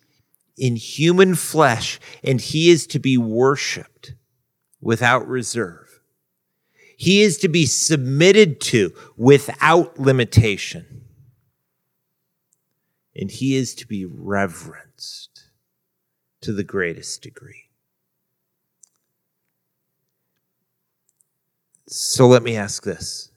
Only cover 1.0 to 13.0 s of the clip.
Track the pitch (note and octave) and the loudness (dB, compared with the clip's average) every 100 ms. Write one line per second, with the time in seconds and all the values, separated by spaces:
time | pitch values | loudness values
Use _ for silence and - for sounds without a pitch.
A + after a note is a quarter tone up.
1 | E3 F3+ F#3+ F3 - D#3+ C#3+ A2+ - - | 2 4 4 2 -2 2 2 2 -6 -12
2 | - - C3 B2+ - D3+ E3+ E3+ - D3+ | -18 -8 -2 -2 -2 2 4 4 2 -4
3 | C3+ B2+ A2+ A2 C3 C#3+ - F2+ - _ | 0 0 0 0 0 0 -6 -10 -14 _
4 | - - _ _ _ _ _ _ A2+ A2+ | -20 -20 _ _ _ _ _ _ -4 0
5 | A#2+ B2+ - B2+ A2+ A#2 F#2 E2 _ _ | 2 2 -2 -8 -6 -8 -8 -12 _ _
6 | _ _ _ _ _ _ _ _ _ _ | _ _ _ _ _ _ _ _ _ _
7 | E3 G3+ G#3 - F#3 E3 C3+ - - D#3 | 2 4 4 2 0 2 0 0 0 -2
8 | B2+ C#3 F3+ G3+ G3 C3 - A#2+ F2 - | 0 2 4 6 4 2 -2 0 0 -4
9 | - - B2 C#3 - - D3 E3+ E3+ - | -20 2 6 6 4 -2 2 2 0 -2
10 | C3+ C3 A#2 - A2+ F#2+ - E2 - - | 0 0 2 2 2 -2 -8 -14 -18 -20
11 | - _ _ _ _ _ _ _ _ _ | -20 _ _ _ _ _ _ _ _ _
12 | _ _ _ _ _ _ _ _ _ _ | _ _ _ _ _ _ _ _ _ _